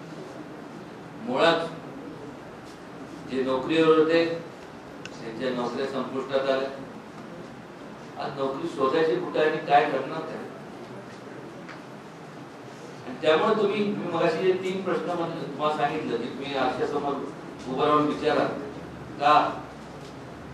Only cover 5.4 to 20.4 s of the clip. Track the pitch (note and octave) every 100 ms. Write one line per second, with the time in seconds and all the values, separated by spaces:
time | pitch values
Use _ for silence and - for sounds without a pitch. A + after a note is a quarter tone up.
5.4 | B2+ A#2+ A#2+ B2 C3+ C3+ A#2+ C3 C3 C3+
6.4 | C3+ C3+ C3+ - - - - - - -
7.4 | - - - - - - - - C#3+ C3+
8.4 | C3+ - E3+ C#3+ B2+ D#3+ D#3+ - - D#3
9.4 | D#3 D#3+ - C#3+ D3+ C3 - D#3+ - -
10.4 | - - - - - - - - - -
11.4 | - - - - - - - - - -
12.4 | - - - - - - - - D#3 D#3+
13.4 | G#3+ G#3+ G3 G#3 G#3 - E3+ E3 F3 F#3+
14.4 | F#3 F3+ F#3 F#3+ F3+ - F3+ E3+ E3 -
15.4 | - D3 D3+ D3+ C#3+ D3+ C3 A#2 C3 -
16.4 | C#3 C3 B2+ - - D3 C#3+ C3+ - -
17.4 | - - B2 C3 D3+ D3+ D3 - D3+ C3+
18.4 | - - - - - - - - C#3+ D3+
19.4 | - - - - - - - - - -